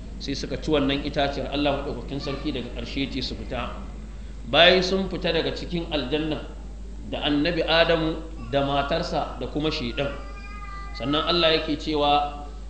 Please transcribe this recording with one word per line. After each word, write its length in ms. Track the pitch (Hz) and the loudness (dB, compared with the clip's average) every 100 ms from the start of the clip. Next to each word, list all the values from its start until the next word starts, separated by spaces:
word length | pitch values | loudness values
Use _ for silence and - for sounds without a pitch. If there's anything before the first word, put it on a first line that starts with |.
| - - | -10 -8
sai 140 | - | -6
suka 220 | 139 139 131 | -6 -4 -4
ci 140 | - | 2
wannan 340 | 151 135 139 | 4 4 0
itaciyar. 480 | 147 147 139 139 131 | 0 0 0 0 -2
Allah 320 | 143 143 139 | 0 2 0
maɗaukakin 320 | 139 120 - 135 | -2 -6 -6 -6
sarki 320 | 143 131 156 | -4 -4 -4
daga 160 | 135 120 - | -4 -6 -8
ƙarshe 320 | 117 139 135 | -6 -4 -2
ce 80 | 135 | -2
su 140 | 120 113 | -4 -6
fita. 320 | 107 123 123 - - - - - - - - | -6 -6 -6 -8 -10 -10 -10 -10 -10 -10 2
Bayan 320 | 139 175 185 | 8 8 8
sun 260 | 180 190 190 | 4 0 0
fita 240 | 165 175 | -2 0
daga 200 | 160 147 | 0 0
cikin 340 | - - 175 165 | -4 -4 -4 -2
aljanna 480 | 156 127 151 156 135 - - - - - - - | -4 0 0 0 -2 -6 -10 -10 -10 -10 -10 -8
da 100 | 131 | -4
annabi 380 | 143 147 160 165 | 2 2 4 2
Adamu 540 | 156 165 165 165 160 175 - - 113 | 4 6 6 4 2 -2 -6 -10 -2
da 100 | 139 139 | 0 4
matarsa 720 | 143 - 165 170 160 127 - | 2 2 0 0 -2 -2 -4
da 60 | 120 | -4
kuma 240 | 151 156 | 0 0
shaidan, 420 | 147 120 123 139 - - - - - - - - - | 0 -2 -2 -2 -4 -10 -12 -12 -10 -10 -10 -10 -6
sannan 260 | 117 151 | 0 0
Allah 320 | 160 175 160 160 | 2 4 6 4
yake 220 | 156 143 | 2 -2
cewa, 640 | 156 151 147 147 147 - - - | 0 2 4 4 2 -4 -10 -10